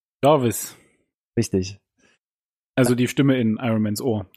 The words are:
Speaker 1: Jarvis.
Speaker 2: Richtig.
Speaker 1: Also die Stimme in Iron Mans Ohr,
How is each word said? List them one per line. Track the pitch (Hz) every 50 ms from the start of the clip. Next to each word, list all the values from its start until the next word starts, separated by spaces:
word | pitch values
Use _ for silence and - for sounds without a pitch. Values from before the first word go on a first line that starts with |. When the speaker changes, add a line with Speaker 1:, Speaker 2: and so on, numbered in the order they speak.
| _ _ _ _ -
Speaker 1:
Jarvis. | 139 156 143 123 117 101 - - - - - _ _ _ _ _ _ _ _ _ _ _ 117
Speaker 2:
Richtig. | 110 - - 95 92 95 101 - _ _ _ _ _ _ _ _ _ _ _ _ _ _ _ _ _ _ _
Speaker 1:
Also | - 127 120 123
die | 120 123 117
Stimme | - - 139 139 131 127
in | 117 110 107 -
Iron | - 117 113 110
Mans | 107 104 104 101
Ohr, | 123 135 110 104 92 - _